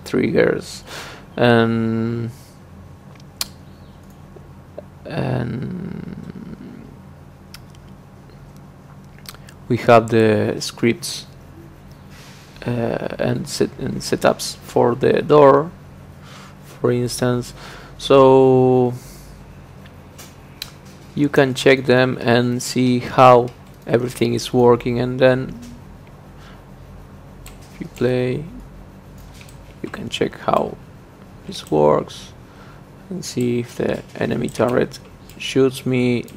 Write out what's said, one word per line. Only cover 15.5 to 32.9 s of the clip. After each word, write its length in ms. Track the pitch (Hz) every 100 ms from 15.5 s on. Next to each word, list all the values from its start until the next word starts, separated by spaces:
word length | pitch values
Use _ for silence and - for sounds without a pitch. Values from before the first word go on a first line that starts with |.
| 139 165 - - - - - - - - -
for 260 | - - 123
instance. 640 | 123 120 - 123 123 120 - - - - -
So 960 | - 139 131 135 131 131 127 127 123 123 - - - - - - - - - - - - - - - - - - - - -
you 140 | - 143
can 260 | 147 135
check 300 | 127 147 135 127
them 320 | 123 127 127
and 400 | 120 120 123 123
see 380 | - 127 127 123
how 520 | - - 127 123 123 - - - -
everything 480 | 120 127 - 120
is 180 | 117 -
working, 460 | 127 120 120 127 120
and 220 | 127 127
then 380 | 131 127 131 - - - - - - - - - - - - - - - - - - - - - -
if 80 | -
you 60 | -
play, 560 | - 123 127 123 131 160 - - - - - - - - - - - - -
you 60 | -
can 180 | - 117
check 300 | - 117 -
how 380 | - - - - - - - - - - -
this 240 | - -
works 640 | 151 73 147 - - - - - - - - -